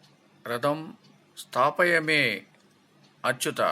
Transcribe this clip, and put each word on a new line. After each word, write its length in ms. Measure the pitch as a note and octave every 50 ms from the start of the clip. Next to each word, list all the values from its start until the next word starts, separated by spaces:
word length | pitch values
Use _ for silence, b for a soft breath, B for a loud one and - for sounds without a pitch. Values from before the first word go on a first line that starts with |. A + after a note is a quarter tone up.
| _ _ _ _ _ _ _ _ -
రథం 500 | A#2 A#2+ A#2+ B2 C#3+ D3 D#3+ D#3+ F#3 - - _ - _ _ _ _ -
స్థాపయ 640 | - - - - B2 B2+ D3 D3 - F3+ F3 E3+ E3
మే 220 | D#3 D#3 D#3 D3 C#3 A#2 G#2 F#2+ - _ _ _ _ _ _ _ _ _ _ _ _ _ _ _ -
అచ్యుత. 360 | A#2+ C3 C3+ - D#3 C3 - G#2+ E2+